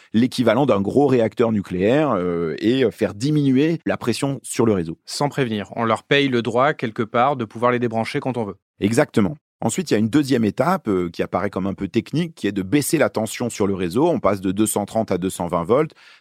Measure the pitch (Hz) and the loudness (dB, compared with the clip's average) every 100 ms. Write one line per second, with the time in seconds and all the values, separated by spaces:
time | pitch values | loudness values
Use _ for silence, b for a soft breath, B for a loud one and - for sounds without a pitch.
0 | b 104 123 - 117 110 143 98 98 101 | b 0 0 2 2 4 2 0 2 2
1 | 143 127 110 - 113 107 92 90 98 139 | 4 4 2 2 0 0 -2 0 2 2
2 | 151 104 90 85 82 73 98 131 117 - | 2 0 -2 -2 -4 -2 0 2 0 0
3 | 98 98 135 151 139 127 156 165 - 98 | -4 -2 -2 2 2 2 2 0 -4 -4
4 | - 110 139 139 - - 113 98 82 80 | -2 -2 -2 -6 -6 0 2 2 -2 -8
5 | - - 143 - 123 107 95 - 113 110 | -10 -4 -4 -2 -2 -4 -6 -4 0 0
6 | - 143 139 120 113 113 139 147 123 110 | 2 2 2 0 0 2 2 0 -6 -4
7 | 110 120 131 139 110 117 120 123 120 113 | -2 2 0 0 -6 -2 0 2 0 -2
8 | 110 147 139 123 104 - _ - 101 117 | -4 -4 -4 -4 -6 -10 _ -4 0 2
9 | 147 - 190 147 _ - 117 - 180 113 | 2 2 0 -2 _ -6 -4 -2 0 0
10 | 110 147 135 127 107 - 135 185 - 95 | 2 2 2 2 0 0 0 0 0 0
11 | 87 - 90 92 98 98 98 92 95 113 | 0 -4 -2 -2 -2 -2 -4 -4 -4 -4
12 | - 139 170 - 101 98 92 147 135 160 | -2 -4 -4 -4 -4 -4 -2 0 0 2
13 | 113 - 110 - 120 - 98 95 92 98 | 2 0 -4 -4 -6 -2 -2 0 -2 0
14 | 170 139 95 101 95 98 110 107 101 113 | 2 2 0 0 -2 0 0 0 -2 -2
15 | 107 92 92 - 87 85 85 123 156 _ | -2 -2 -2 -4 -4 -2 2 0 0 _
16 | B B | B B